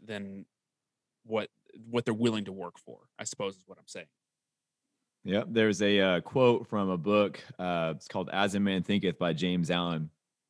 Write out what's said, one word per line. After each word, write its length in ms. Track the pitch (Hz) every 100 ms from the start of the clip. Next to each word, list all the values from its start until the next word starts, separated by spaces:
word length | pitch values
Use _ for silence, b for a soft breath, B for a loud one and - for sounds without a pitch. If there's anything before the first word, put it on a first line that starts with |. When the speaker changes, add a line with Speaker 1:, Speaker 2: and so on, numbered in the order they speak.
Speaker 1:
than 420 | 110 104 98 98 - _ _ _ _ _ _ _
what, 260 | 113 110 104 _ _ - 113
what 140 | 120
they're 100 | 117
willing 300 | 110 120 110
to 80 | 98
work 260 | 95 87 -
for, 200 | - 57 _ -
I 60 |
suppose 320 | 107 - 98 95
is 80 | -
what 120 | 92
I'm 100 | -
saying. 180 | 92 80 _ _ _ _ _ _ _ _ _ _ _
Speaker 2:
Yep. 240 | 95 98 151
There's 320 | 113 110 98
a, 180 | 101 101
uh, 200 | 95 87
quote 480 | - 135 123 117 117
from 200 | 104 95
a 80 | 90
book. 460 | 101 104 98 - - -
Uh, 360 | 90 85 82 78
it's 100 | -
called 240 | 98 90
As 220 | 95 101
a 60 | 101
Man 240 | 101 95
Thinketh 340 | 90 101 90 -
by 140 | 87
James 380 | 80 90 90 82
Allen. 360 | 87 87 80 78 _ _ _